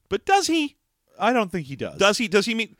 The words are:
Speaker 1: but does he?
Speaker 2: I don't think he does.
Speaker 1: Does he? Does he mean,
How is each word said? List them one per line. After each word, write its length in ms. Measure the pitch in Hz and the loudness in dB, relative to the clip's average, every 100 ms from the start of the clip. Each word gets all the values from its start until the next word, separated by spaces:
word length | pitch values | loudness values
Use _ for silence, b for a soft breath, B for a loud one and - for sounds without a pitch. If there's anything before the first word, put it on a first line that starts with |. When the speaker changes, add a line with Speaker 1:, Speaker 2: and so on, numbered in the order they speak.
| _ | _
Speaker 1:
but 160 | 202 | -6
does 220 | - 392 330 | 0 0 2
he? 300 | 320 294 - _ _ _ - | -2 -4 -8 _ _ _ -4
Speaker 2:
I 140 | 202 | 0
don't 180 | 247 190 | 0 0
think 160 | 180 135 | -4 -8
he 100 | 135 | -8
does. 220 | 98 71 | -8 2
Speaker 1:
Does 200 | 196 208 | 2 2
he? 100 | 214 | 2
Does 160 | 202 | 2
he 100 | 214 | 2
mean, 220 | 226 220 _ | -2 -6 _